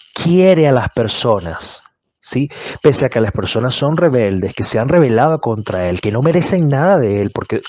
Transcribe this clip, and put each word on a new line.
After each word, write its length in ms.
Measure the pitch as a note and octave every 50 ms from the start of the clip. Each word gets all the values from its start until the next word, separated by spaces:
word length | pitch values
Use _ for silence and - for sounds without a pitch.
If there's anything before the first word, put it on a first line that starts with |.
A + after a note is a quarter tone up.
| - _ _
quiere 540 | - - E3 F3 F#3 F#3 F#3+ F#3 E3 D#3
a 60 | D3 C3+
las 160 | B2 G#2+ -
personas, 920 | - - A2+ G#2 - - - A#2+ A2 G2 E2+ E2 D#2+ - - - - - _ _ _ _ _ _ _ _
¿sí? 300 | - - - B2+ C#3+ C#3+ - - - - - -
Pese 240 | - D#3 C3 - C#3+
a 40 | B2+
que 120 | - A#2
las 100 | A2 G#2
personas 420 | - - G2 - - A2+ A#2+ C3 -
son 220 | - C#3+ C#3+ D#3+
rebeldes, 580 | E3 F3 D#3+ C3 B2 A2 G2 G2 F#2+ F#2 F#2+ -
que 120 | - G#2+
se 140 | - - A2+
han 100 | A#2 C#3
rebelado 500 | F3 F3 D#3 B2 A2+ A2 C3+ D#3 D#3+ D3+
contra 480 | - A#2+ A2+ G#2+ G2+ - F#2+ F#2 F2+
Él, 140 | F2 F2+ F2+
que 100 | - G#2+
no 100 | G2+ A#2+
merecen 460 | C3+ E3 E3 F3+ E3 - G3+ F3+ E3
nada 320 | C#3+ C#3 C3+ D3+ F#3+ G3+ E3
de 220 | B2 G2+ G2+ G2+
Él 100 | G2+ G2
porque 300 | - - - - - A2 -